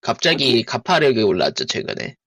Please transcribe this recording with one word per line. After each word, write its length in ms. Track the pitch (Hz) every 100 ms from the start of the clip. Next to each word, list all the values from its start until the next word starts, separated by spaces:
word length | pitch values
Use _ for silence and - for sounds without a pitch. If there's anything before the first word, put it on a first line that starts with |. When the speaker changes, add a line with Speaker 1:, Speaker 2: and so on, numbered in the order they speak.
Speaker 1:
갑자기 460 | - 117 170 165 139
Speaker 2:
뭐지? 100 | 117
Speaker 1:
가파르게 580 | 110 120 - 175 147 117
올랐죠, 440 | 104 92 67 - -
최근에. 500 | - - - - -